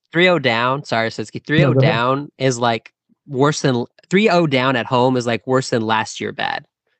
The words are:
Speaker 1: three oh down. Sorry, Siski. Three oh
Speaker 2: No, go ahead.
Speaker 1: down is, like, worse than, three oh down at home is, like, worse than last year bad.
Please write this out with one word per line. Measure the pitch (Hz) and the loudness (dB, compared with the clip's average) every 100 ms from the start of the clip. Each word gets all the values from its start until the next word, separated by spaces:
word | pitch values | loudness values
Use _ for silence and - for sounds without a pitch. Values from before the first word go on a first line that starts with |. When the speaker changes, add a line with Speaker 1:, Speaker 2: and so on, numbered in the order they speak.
| _ | _
Speaker 1:
three | 165 180 | 2 2
oh | 175 | 4
down. | 131 113 123 139 | 2 0 0 -2
Sorry, | 139 113 113 | -2 -2 -2
Siski. | - 110 - - | -4 -10 -10 -2
Three | 151 | 2
oh | 143 | 4
Speaker 2:
No, | |
go | 127 | 4
ahead. | 113 | 2
Speaker 1:
down | 110 123 135 147 - | 2 0 -2 -6 -4
is, | 131 120 | -2 0
like, | 120 113 - _ _ _ - | -2 -2 -8 _ _ _ -10
worse | 127 143 151 | 0 0 2
than, | 147 123 117 _ _ | 0 -2 -4 _ _
three | 185 214 | 0 2
oh | 175 160 | 2 2
down | 131 127 127 | 2 0 0
at | |
home | 113 127 127 127 | 0 2 2 0
is, | 120 | -2
like, | 117 - | -4 -2
worse | 131 - | -2 0
than | 120 | -2
last | 110 110 110 - | 0 -2 -2 -8
year | 107 | -10
bad. | 143 95 82 - _ _ _ | -6 -6 -6 -12 _ _ _